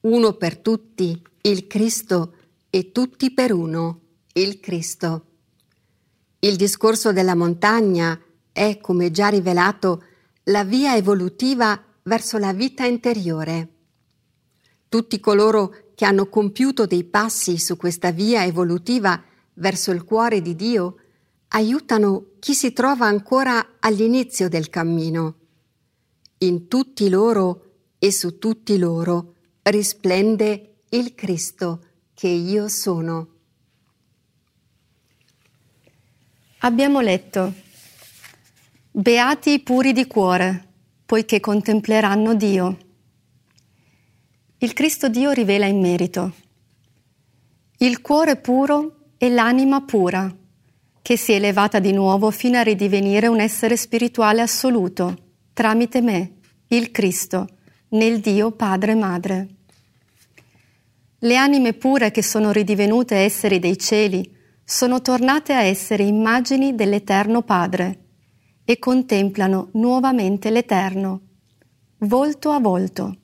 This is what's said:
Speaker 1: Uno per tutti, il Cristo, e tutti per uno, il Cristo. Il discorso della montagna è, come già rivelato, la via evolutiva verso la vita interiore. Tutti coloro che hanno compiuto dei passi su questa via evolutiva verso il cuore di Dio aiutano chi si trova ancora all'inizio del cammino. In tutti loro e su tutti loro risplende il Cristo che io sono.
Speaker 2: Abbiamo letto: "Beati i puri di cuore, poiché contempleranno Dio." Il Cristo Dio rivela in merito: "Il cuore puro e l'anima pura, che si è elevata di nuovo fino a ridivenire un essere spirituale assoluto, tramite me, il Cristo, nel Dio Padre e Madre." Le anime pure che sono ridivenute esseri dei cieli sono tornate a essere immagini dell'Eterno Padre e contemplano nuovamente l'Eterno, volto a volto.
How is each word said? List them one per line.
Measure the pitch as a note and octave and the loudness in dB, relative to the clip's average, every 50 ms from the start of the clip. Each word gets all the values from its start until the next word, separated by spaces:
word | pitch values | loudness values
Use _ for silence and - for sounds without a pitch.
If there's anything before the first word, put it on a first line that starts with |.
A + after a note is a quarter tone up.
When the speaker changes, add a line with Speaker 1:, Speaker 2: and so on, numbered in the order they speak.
Speaker 1:
Uno | - A3 A3+ A#3+ A#3 A3 G3+ | 2 2 2 4 2 2 0
per | - F#3 E3 D#3+ | 0 -6 -6 -6
tutti, | - - G#3+ A3+ G#3+ - _ _ - F#3 E3+ E3 E3 _ _ _ _ | -4 -2 -2 -2 -2 -6 _ _ -4 -4 -4 -4 -8 _ _ _ _
il | _ G#3 G3+ F#3 G3 | _ -2 -2 -2 -6
Cristo, | - - G3+ A3 A3+ G#3+ - - - F#3+ F3 E3 E3+ - _ _ _ _ _ _ _ | -6 -2 -2 -2 -2 -2 -6 -4 -2 -2 -2 -2 -4 -10 _ _ _ _ _ _ _
e | - F#3 F#3 F#3 | -4 -4 -4 -2
tutti | _ B3 B3+ B3+ _ _ C4+ C4 | _ -4 -4 -4 _ _ -4 -2
per | B3+ - B3+ B3 G#3 | 0 0 0 0 0
uno, | F3 E3 D#3+ D#3+ E3 E3 E3 E3+ - _ _ _ _ _ _ _ | -2 -2 -4 -4 -4 -4 -6 -6 -10 _ _ _ _ _ _ _
il | F3 F#3+ G3 G3+ G3 | -2 -2 -2 -4 -12
Cristo. | - - F3+ E3+ D#3+ - - _ - E3 E3 D#3+ _ _ _ _ _ _ _ _ _ _ _ _ _ _ _ _ _ _ _ _ _ _ _ _ | -10 -8 -8 -8 -8 -8 -8 _ -4 -4 -4 -6 _ _ _ _ _ _ _ _ _ _ _ _ _ _ _ _ _ _ _ _ _ _ _ _
Il | - G3+ G3+ | -2 0 0
discorso | F3 G3 G3+ G3+ - - A3 A3+ A3 - A3+ G3 | 0 0 -2 -2 0 0 0 0 2 0 0 0
della | F#3+ F#3 F#3 F3+ | 2 2 2 2
montagna | E3+ F3 E3+ F3 E3+ - G#3 A3 A#3 A3 G3 F#3 E3+ E3 E3 D#3+ E3 _ _ _ _ _ _ | 0 0 0 -2 0 0 2 2 2 2 0 0 0 0 -2 -4 -6 _ _ _ _ _ _
è, | _ - G3+ G#3+ G3+ G#3 | _ -2 -2 -2 -2 -6
come | - - F3+ F3+ F3 F3 | -4 -4 -2 0 0 -2
già | E3 F#3+ G3+ G#3 | 0 0 0 2
rivelato, | G#3 G3 E3+ F#3 F3 F3 F3 G3 G3+ - - F#3+ F3 E3 - _ _ _ _ _ _ _ _ | 2 0 0 0 2 4 2 2 2 0 -2 -2 -2 -2 -8 _ _ _ _ _ _ _ _
la | - G3+ G#3 G3+ | 0 0 0 0
via | F#3+ A3 C4 C#4 C#4 B3+ | 0 0 0 0 2 0
evolutiva | A3 F#3 G3 G3+ F#3+ F3+ F#3 - - B3 C4 C#4 A#3+ A#3 G#3+ G3+ G3 _ _ _ _ _ | 2 2 2 0 0 -2 -6 -6 -4 -2 -2 0 0 0 0 0 -4 _ _ _ _ _
verso | F3+ A3 A3+ A3 - - | -4 -4 -4 -4 -4 -4
la | G#3+ G3+ F#3+ | -2 -2 -2
vita | F#3 F#3+ B3 C4+ C4+ - B3+ | -2 -2 -4 -6 -4 -4 -2
interiore. | B3 B3 A#3 - A#3+ A#3 G#3+ F3+ E3+ E3 D#3 D#3 D#3+ E3 E3 E3 D#3+ _ _ _ _ _ _ _ _ _ _ _ _ _ _ _ _ _ _ _ _ _ _ _ _ | -2 -2 -2 -2 -4 -4 -2 -4 -6 -6 -6 -6 -6 -6 -6 -8 -10 _ _ _ _ _ _ _ _ _ _ _ _ _ _ _ _ _ _ _ _ _ _ _ _
Tutti | - A3+ A3+ _ - G3 | -4 -4 -4 _ -8 -2
coloro | - A3+ G#3 G3+ G#3+ A3 A3 G#3+ G3 F#3 - - _ _ _ | 0 2 4 4 4 4 4 2 0 -2 -6 -16 _ _ _
che | - G#3+ | -2 0
hanno | G3 G3 G3 G3 | 2 2 2 0
compiuto | G3 - A3 G#3 G3 G3+ - B3+ C4+ C4 - A3 | 0 0 0 0 0 -2 -2 -2 -2 0 -2 -2
dei | F3+ F3+ F3 F3 | 0 0 -2 -4
passi | F3 - G#3 G#3+ A3+ - - - - F3 | -2 -2 -2 -2 -2 -4 -4 -4 -4 -2
su | E3 - - F3+ | -4 -4 -6 -6
questa | E3+ - F3 E3+ - - F3+ | -4 -4 -6 -4 -2 -4 -4
via | E3 E3+ G3+ A3 A#3+ A3 F#3 | -2 -2 0 0 2 2 0
evolutiva | F3+ E3 F3 F3+ E3+ E3+ F3+ F3 - B3 B3+ G3+ F#3+ F3 E3 - _ _ _ _ _ _ | 0 0 -2 -2 -2 -2 -4 -4 -4 -4 0 0 0 -2 -2 -8 _ _ _ _ _ _
verso | - E3+ G3 F#3+ F3 - - | -4 -4 -4 -2 -2 -4 -4
il | F3+ E3+ E3+ | -4 -4 -4
cuore | - A3 A3 A#3 A#3 A3+ G3+ | -2 0 0 0 0 0 -2
di | E3 E3+ E3+ | -2 -4 -8
Dio | D#3+ G3+ A#3 A#3+ G#3 F3 F3+ F#3 _ _ _ _ _ _ _ _ _ _ _ | -6 -4 -2 -2 -2 -2 -4 -8 _ _ _ _ _ _ _ _ _ _ _
aiutano | - A3 A3 G#3+ B3 D4+ - - A#3 A3 G#3 G3+ F#3+ F#3+ - _ _ _ | -2 -2 0 0 -2 -4 -2 -2 0 2 2 2 0 -2 -6 _ _ _
chi | - - C#4+ | -6 -4 -4
si | - - B3 A#3+ | -2 -2 -4 -2
trova | - B3 C4+ C#4 A#3+ A#3+ | 0 0 0 0 0 0
ancora | G#3+ G#3 G#3 G3+ - B3+ C4 C4+ B3+ A#3+ A#3 - - _ _ | 0 0 -2 -2 -2 0 0 0 0 0 -2 -4 -4 _ _
all'inizio | - A3 G#3+ G3 A3 A3+ A#3+ C4 A#3+ B3 - - F#3+ F3+ | -2 -2 0 2 2 2 2 0 -2 -4 -4 -4 -4 -2
del | E3 E3 D#3 D#3 | -2 -4 -6 -4
cammino. | - F3 E3 E3 E3+ E3 D#3+ E3 D#3+ E3 E3 D#3 D#3 _ _ _ _ _ _ _ _ _ _ _ _ _ _ _ _ _ _ _ _ _ | -6 -4 -2 -2 -2 -2 -2 -4 -4 -4 -4 -6 -8 _ _ _ _ _ _ _ _ _ _ _ _ _ _ _ _ _ _ _ _ _
In | F#3+ F#3 F3 E3+ E3+ | -2 -2 0 -2 -4
tutti | - - B3+ C4+ - - - G#3 G3 | -4 -2 -2 -2 -4 -4 -2 0 2
loro | F#3 F#3+ G#3+ A#3 A3+ G3+ F#3+ F3+ F3 F3+ _ _ _ _ _ _ _ _ | 2 2 2 2 2 2 0 0 -2 -6 _ _ _ _ _ _ _ _
e | - G3+ | 0 0
su | G3 - - F3 E3+ | 0 0 -6 -6 -8
tutti | - - A3 A3 - _ - G#3 | -4 -4 -4 -4 -4 _ 0 0
loro | F#3+ F3 E3+ E3 E3 E3+ F3 F3 F3 E3+ - _ _ _ _ _ _ _ | 2 2 0 -2 -2 -2 -2 -2 -2 -4 -8 _ _ _ _ _ _ _
risplende | G3 G3+ G#3 G#3 G3+ - - - F#3 F3+ F#3+ G3+ A3 A3 G3 G#3+ G#3+ G#3 G3+ - - _ _ _ _ | 0 0 0 -2 -4 -6 -4 -2 0 2 2 2 2 2 2 0 -2 -2 -4 -10 -20 _ _ _ _
il | - A#3+ B3 A#3+ - | -4 -4 -4 -4 -10
Cristo | - - F#3 F3+ D#3+ - - - _ F#3 F3 E3+ E3+ - _ _ _ _ _ _ | -10 -6 -6 -4 -4 -6 -10 -8 _ -6 -6 -6 -8 -14 _ _ _ _ _ _
che | - - F#3 | -6 -4 -2
io | F3 E3+ E3+ F3+ G3+ G#3+ G#3 G#3 | -2 -2 -2 -2 -2 -2 -2 -4
sono. | - - - G#3 F3 E3 D#3+ E3 E3 E3 E3 E3 _ _ _ _ _ _ _ _ _ _ _ _ _ _ _ _ _ _ _ _ _ _ _ _ _ _ _ _ _ _ _ _ _ _ _ _ _ _ _ _ _ _ _ _ _ _ _ _ _ _ _ _ _ _ _ _ _ _ _ _ _ _ _ _ _ _ | -6 -6 -4 -4 -4 -4 -4 -6 -6 -8 -8 -12 _ _ _ _ _ _ _ _ _ _ _ _ _ _ _ _ _ _ _ _ _ _ _ _ _ _ _ _ _ _ _ _ _ _ _ _ _ _ _ _ _ _ _ _ _ _ _ _ _ _ _ _ _ _ _ _ _ _ _ _ _ _ _ _ _ _
Speaker 2:
Abbiamo | - B3 A#3 A#3 C#4 C#4+ C#4+ C4+ | -2 0 2 2 2 2 2 2
letto: | B3 G#3 F#3 F#3 - - - G3 F#3 F#3+ F#3 - - _ _ - - - - - - - - - - - - _ _ _ _ _ _ _ _ _ _ _ | 2 2 0 -2 -4 -6 -4 -4 -4 -4 -6 -12 -18 _ _ -20 -20 -20 -20 -20 -20 -20 -20 -20 -20 -20 -20 _ _ _ _ _ _ _ _ _ _ _
"Beati | _ G3+ F#3+ A#3+ A#3 A#3+ A#3+ C4 D4+ D4 - D4+ | _ 0 2 4 4 4 4 2 0 0 2 0
i | C#4+ C#4 | 0 0
puri | - - B3 B3+ C4 C4+ | 0 0 0 2 2 2
di | B3+ B3 B3+ | 2 0 0
cuore, | B3+ - A3 F#3+ F3+ F3+ F3+ F#3 F#3 F#3 F3+ - _ _ _ _ _ _ _ _ | 0 0 0 2 2 2 2 0 0 -2 -6 -10 _ _ _ _ _ _ _ _
poiché | - A#3 A3 A3 - A3 G3+ | 0 0 0 0 0 -2 -2
contempleranno | - A3 G3+ G#3 F#3+ - G#3 G#3+ G#3 G#3+ A3 G#3+ A3 G3 G3 G#3 G#3+ A3 A3+ | 0 0 -2 0 0 0 -2 0 0 0 0 2 2 2 2 0 0 0 0
Dio." | G#3 G#3+ G3+ G3 F#3 F3+ F#3 F#3+ - _ _ _ _ _ _ _ _ _ _ _ _ _ _ _ _ _ _ _ _ _ _ _ _ _ _ _ _ _ _ _ _ _ _ _ _ | 0 0 0 0 0 0 -2 -4 -8 _ _ _ _ _ _ _ _ _ _ _ _ _ _ _ _ _ _ _ _ _ _ _ _ _ _ _ _ _ _ _ _ _ _ _ _
Il | B3 A3+ | -6 -4
Cristo | A#3 - C#4+ D#4 - - - C4+ | -2 -2 -2 -2 0 0 -2 -2
Dio | A3 A#3+ C4+ C#4+ | 0 0 0 0
rivela | C#4 B3 A3+ F#3+ G3 G3+ G3+ | 2 0 2 2 2 2 2
in | G3 G3+ G3 | 2 2 2
merito: | F#3 F3 F3 E3+ F3 - - F3+ F3+ F#3 E3 - _ _ _ _ _ _ _ _ _ _ _ _ _ _ _ _ _ _ _ _ _ _ _ _ _ _ _ _ | 2 2 2 0 -2 -2 -2 -6 -6 -6 -8 -12 _ _ _ _ _ _ _ _ _ _ _ _ _ _ _ _ _ _ _ _ _ _ _ _ _ _ _ _
"Il | B3+ B3 A#3+ A#3 | 0 0 0 -2
cuore | - - D4 D4+ E4 D#4+ C#4 | -2 0 2 2 4 2 0
puro | D4+ - - B3 C4 C#4 C#4 D4 D4 D4+ D#4 - _ _ _ _ | -2 0 0 0 2 2 2 2 0 0 -4 -10 _ _ _ _
e | _ B3 B3 | _ 0 2
l'anima | B3 A#3+ A3+ A#3+ B3 C4 C4+ C4+ C#4 C#4 | 2 2 2 4 2 2 4 2 2 0
pura, | C#4 - - G#3 F#3 F3+ F#3+ F#3 G3 F#3+ F3+ - _ _ _ _ _ _ _ _ _ _ _ _ | 0 0 0 2 2 2 0 -2 -4 -6 -8 -14 _ _ _ _ _ _ _ _ _ _ _ _
che | _ - A#3+ | _ -2 -2
si | - - - G#3+ | 0 2 2 2
è | |
elevata | G3 G#3 G3+ F#3+ G3+ G3+ G#3 - G#3 | 2 2 2 2 2 2 2 2 2
di | F#3+ G3 | 2 2
nuovo | G3 G3 G3 F#3+ F#3+ G3 G#3 A3 | 2 2 4 2 2 2 2 0
fino | G#3 - - B3 B3 | 0 0 -2 0 2
a | B3 A#3 | 2 2
ridivenire | A3 G#3+ F#3+ G3+ G3 G3 G3 G3 G3 G3+ G#3 A3 | 2 2 0 0 0 0 0 2 2 2 2 2
un | A#3 A#3 A3 | 2 2 2
essere | G#3 A3+ - - - A3 A#3+ | 0 0 -2 -2 0 0 0
spirituale | A3+ - - - A#3 A#3+ A#3 - - A3 G#3+ G#3+ A3+ | 0 -2 -4 -2 -2 -2 -2 0 2 2 2 4 2
assoluto, | A#3 A3 - - - C4 B3 A3+ F3+ F3+ F3+ - F3+ F3+ F3+ - _ _ _ _ _ _ | 0 -2 -2 -2 0 0 2 2 0 -2 -2 -4 -4 -4 -4 -10 _ _ _ _ _ _
tramite | _ - A3+ A3 A3 A3+ A#3+ A#3 - B3+ | _ -2 0 2 2 2 0 0 0 0
me, | A#3+ A#3+ G3+ F3 F#3 F3+ - _ _ _ _ _ _ | 0 2 0 -2 -4 -6 -12 _ _ _ _ _ _
il | _ A#3+ A#3+ A#3 A#3 | _ 0 0 0 -2
Cristo, | - - G3+ F#3 F3 - - - - D3 - - - _ _ _ _ _ _ _ | -2 0 0 0 0 -2 -6 -4 -4 -6 -6 -6 -14 _ _ _ _ _ _ _
nel | - A3 A3 A3+ A#3 A3 | 0 2 2 2 2 0
Dio | G#3 A3 G3+ G#3 G#3 A3+ | 0 0 0 2 0 0
Padre | A3 A3 A#3 G3 F#3+ F#3 G3 G#3 A3 | -2 -2 -2 -2 0 0 0 0 0
e | |
Madre." | A3+ G#3+ F#3 F3+ F3 F3 F#3+ F#3+ F#3 G3 F#3+ - _ _ _ _ _ _ _ _ _ _ _ _ _ _ _ _ - _ _ _ _ _ _ _ _ _ _ _ _ _ _ _ _ | 0 0 0 -4 -4 -4 -4 -4 -4 -6 -10 -14 _ _ _ _ _ _ _ _ _ _ _ _ _ _ _ _ -20 _ _ _ _ _ _ _ _ _ _ _ _ _ _ _ _
Le | - A#3 A#3+ | 0 2 4
anime | B3+ C4+ C#4 C#4+ C#4 B3+ A3+ A3 | 4 4 4 4 4 2 2 0
pure | - - C4 C4+ C#4 A#3+ G#3 | 0 0 2 2 4 2 2
che | G#3 A3 | 0 -2
sono | G3+ - - G#3+ G#3+ G#3+ | -4 -2 0 0 0 2
ridivenute | G#3 G#3+ G#3 F#3 G#3 G3 G3+ G#3 A3 B3 B3 B3 A3 | 2 2 2 0 0 2 2 2 2 2 0 0 2
esseri | G3 F#3+ G#3 G#3 - - G#3 G3 | 2 2 2 0 0 0 0 0
dei | F#3 F3 F3 F#3+ F#3 | 2 0 -2 -2 -2
cieli | - - G#3+ G#3 G#3+ G#3 F#3 F3+ F3+ - - _ _ _ _ _ _ | -2 0 2 2 2 0 0 -4 -6 -8 -16 _ _ _ _ _ _
sono | - - - B3+ B3 B3+ B3+ | -8 -4 -2 0 0 0 -2
tornate | B3 - B3+ B3 B3 C4 C#4 D4+ D4+ - | 0 0 0 2 2 2 2 0 0 0
a | C#4+ B3+ G#3+ | 0 2 2
essere | F#3+ F#3+ F#3+ - - A3 G3+ G3+ | 2 0 -2 -4 -4 -2 0 2
immagini | G3+ G#3 G#3+ A3 A3 A#3 B3+ B3 - C4+ C4+ C4+ C#4 C4 | 2 2 2 2 2 0 0 0 0 0 0 0 0 0
dell'Eterno | G#3+ G#3+ G3 G3+ G#3 G3+ - G3 G3 G3+ G#3 A3+ A#3+ | 0 0 0 0 -2 0 0 0 0 2 2 0 0
Padre | A#3 - G#3 F3+ F3 F#3 F3+ F3+ F3+ F#3 F#3+ - _ _ _ _ _ _ _ _ _ _ _ _ _ | 0 0 0 0 0 -2 -2 -4 -4 -4 -6 -10 _ _ _ _ _ _ _ _ _ _ _ _ _
e | - A#3+ | -2 -2
contemplano | - - B3+ B3+ B3+ B3+ B3+ A3 G3 G3 G3 G3 G#3 F#3+ F#3+ F#3+ F#3+ - - - | 0 0 0 0 0 0 0 0 0 0 -2 0 0 0 0 0 0 -4 -4 -4
nuovamente | A3 A3+ B3 B3+ C4 B3 C4+ C4 A#3+ G3+ F#3 G3+ G3 - A3 | 0 0 2 2 2 2 0 0 0 0 0 -2 -2 -2 0
l'Eterno, | A3 A#3 A#3+ - G#3 F#3 F#3+ F#3+ F#3+ F#3+ G3 F#3+ F#3 F#3+ - _ _ _ _ _ _ _ _ _ _ _ _ _ _ _ | 0 0 0 0 0 0 0 -2 -4 -4 -4 -4 -6 -8 -12 _ _ _ _ _ _ _ _ _ _ _ _ _ _ _
volto | A3 G3+ A#3 B3+ C#4+ D4+ D4 D4 - D4+ | -2 0 0 2 0 0 -2 -4 -2 -2
a | D4 C#4+ | 0 2
volto. | A#3 G#3 F3+ F3+ F#3+ F#3 - F#3+ F#3+ G3 F#3+ - | 2 2 2 0 -2 -4 -6 -8 -8 -8 -10 -14